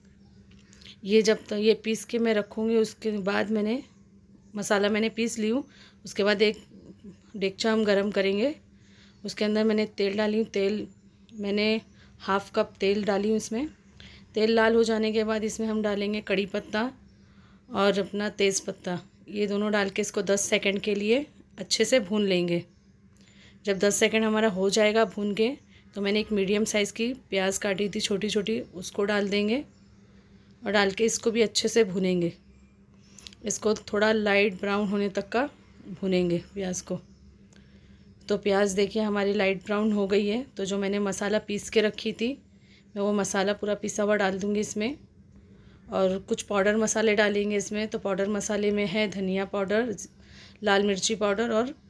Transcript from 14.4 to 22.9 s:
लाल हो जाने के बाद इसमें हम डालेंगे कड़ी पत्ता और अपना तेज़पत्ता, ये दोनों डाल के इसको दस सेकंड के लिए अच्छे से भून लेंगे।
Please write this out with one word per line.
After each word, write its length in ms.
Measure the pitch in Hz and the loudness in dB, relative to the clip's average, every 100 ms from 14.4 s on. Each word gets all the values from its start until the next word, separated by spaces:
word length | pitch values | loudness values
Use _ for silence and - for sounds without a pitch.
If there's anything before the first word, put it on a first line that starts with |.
| 220 | 2
लाल 240 | 226 220 226 | 4 4 4
हो 80 | 226 | 4
जाने 260 | 220 220 | 2 0
के 120 | 220 214 | 0 0
बाद 180 | 220 | -2
इसमें 240 | 214 - 220 | -4 -4 -4
हम 140 | 220 | -2
डालेंगे 400 | 208 202 202 208 | -2 -2 -2 -4
कड़ी 220 | 208 190 196 | -2 -2 0
पत्ता 420 | 202 202 214 247 - - - - - - - - | -4 -4 -4 -4 -6 -20 -20 -20 -20 -20 -20 -10
और 280 | 214 202 190 | 0 2 2
अपना 300 | 190 202 208 | -2 -4 -6
तेज़पत्ता, 680 | 202 196 190 - - 190 175 - _ - | 0 0 0 -6 -10 -6 -6 -8 _ -12
ये 180 | 208 208 | -4 -2
दोनों 240 | 202 214 | -2 0
डाल 180 | 208 196 | 0 0
के 120 | 190 | -2
इसको 200 | 208 208 | -4 -2
दस 180 | 190 202 | 0 0
सेकंड 360 | - 208 196 196 | 2 0 2 -2
के 140 | 214 202 | -2 -2
लिए 300 | 208 254 302 - - - | 2 0 0 -14 -20 -16
अच्छे 280 | 190 - 220 | -6 0 2
से 140 | 262 | 2
भून 220 | 185 214 | 2 0
लेंगे। 400 | 196 180 175 170 170 - _ | 2 2 2 -2 -4 -18 _